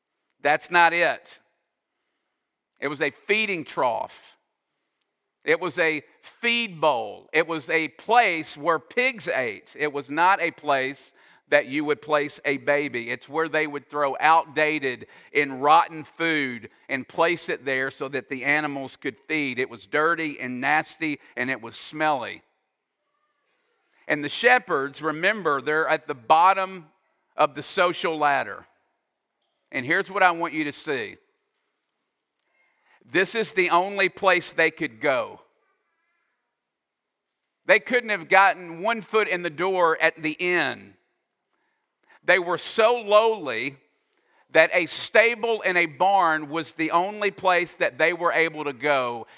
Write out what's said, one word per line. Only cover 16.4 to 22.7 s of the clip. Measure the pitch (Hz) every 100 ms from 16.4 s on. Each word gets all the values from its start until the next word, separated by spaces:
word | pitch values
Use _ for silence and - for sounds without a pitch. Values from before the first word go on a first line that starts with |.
| 135 120 110 _ -
and | 135 123
place | - 170 175 -
it | 165 127
there | 131 135
so | - 139
that | 139 -
the | 131 131
animals | 151 151 139 131 -
could | 147 - -
feed. | 156 139 123
It | 127
was | 117 -
dirty | 147 160 165 160 -
and | 127 123
nasty, | 135 156 160 - 156 143 - -
and | 127
it | 127
was | 117 110
smelly. | - 151 156 139 104 95 _ _ _